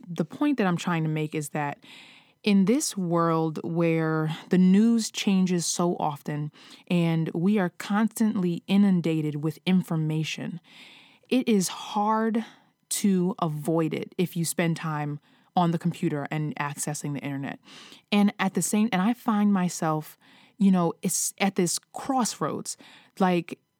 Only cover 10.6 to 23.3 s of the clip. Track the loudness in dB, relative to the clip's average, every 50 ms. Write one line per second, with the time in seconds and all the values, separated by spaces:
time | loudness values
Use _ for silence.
10.6 | -14 -20 -20 -20 -20 -20 -20 -20 -20 _ _ _ _ _ -2 0 2 2 2 2
11.6 | 2 -2 -6 -10 -12 -6 -4 -2 0 0 0 0 0 0 0 -2 -4 -6 -16 _
12.6 | _ _ _ _ _ _ -6 0 2 2 4 4 2 0 0 -2 -2 -2 -2 -4
13.6 | -2 0 0 2 0 0 -2 -6 -8 -8 -2 -2 -2 -2 -2 -4 -4 -2 -2 0
14.6 | 0 0 0 -2 -4 -6 -6 -4 -4 -6 -6 -8 -12 _ _ _ _ _ _ 2
15.6 | 2 2 0 0 -2 -4 -4 -2 -4 -4 -2 -4 -6 -6 -6 -4 -4 -6 -4 -6
16.6 | -6 -6 -6 -6 -8 -8 -6 -6 -6 -6 -8 -6 -6 -8 -8 -6 -8 -8 -10 -12
17.6 | _ -20 -20 -20 -20 -20 -20 -20 _ _ 2 4 4 2 2 0 -4 -2 0 -2
18.6 | -2 0 0 0 0 0 0 0 0 0 -2 -2 -2 -2 0 2 2 2 2 2
19.6 | 0 -2 -2 -2 -2 0 -2 -2 -4 -8 -18 _ _ _ -20 -20 -20 _ _ 2
20.6 | 4 4 6 4 2 0 -2 -2 -4 -4 -2 -2 -4 -4 -2 _ -2 0 2 0
21.6 | 0 0 -2 -6 -8 _ -14 -10 -6 -2 -2 0 0 -2 -4 -6 -6 -6 -4 -6
22.6 | -8 -10 -12 -14 -18 -20 -20 -20 _ _ _ 0 2 2